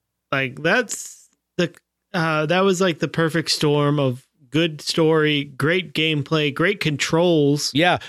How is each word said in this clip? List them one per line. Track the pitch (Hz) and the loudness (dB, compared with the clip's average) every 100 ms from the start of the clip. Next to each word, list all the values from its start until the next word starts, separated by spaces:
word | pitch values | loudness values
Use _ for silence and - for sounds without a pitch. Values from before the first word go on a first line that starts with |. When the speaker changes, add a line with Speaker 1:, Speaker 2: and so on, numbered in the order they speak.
| _ _ - | _ _ -6
Speaker 1:
Like, | 139 131 131 | -4 -4 -4
that's | 156 226 226 - - - _ _ _ - | -2 0 -2 -8 -14 -20 _ _ _ -4
the, | 170 - _ _ _ | -4 -4 _ _ _
uh, | 185 160 156 | -4 -2 0
that | 156 175 | 0 2
was, | 196 180 | 2 2
like, | 190 156 | 0 0
the | 147 | -4
perfect | - 165 160 156 | -2 -2 0 -4
storm | - 151 147 147 147 | -2 0 2 2 2
of | 135 127 _ _ 139 | 0 -2 _ _ _
good | 151 170 151 | -2 -2 -4
story, | - - 160 160 151 147 | -6 0 2 4 2 0
great | 143 131 139 185 160 | -4 -4 0 0 -2
gameplay, | 151 160 151 131 156 151 | -2 0 0 -2 0 0
great | 131 170 214 | 0 0 0
controls, | 160 139 - 160 180 165 143 143 - | -2 -2 -2 2 4 4 4 2 -2
Speaker 2:
Yeah. | 131 175 147 | 0 2 0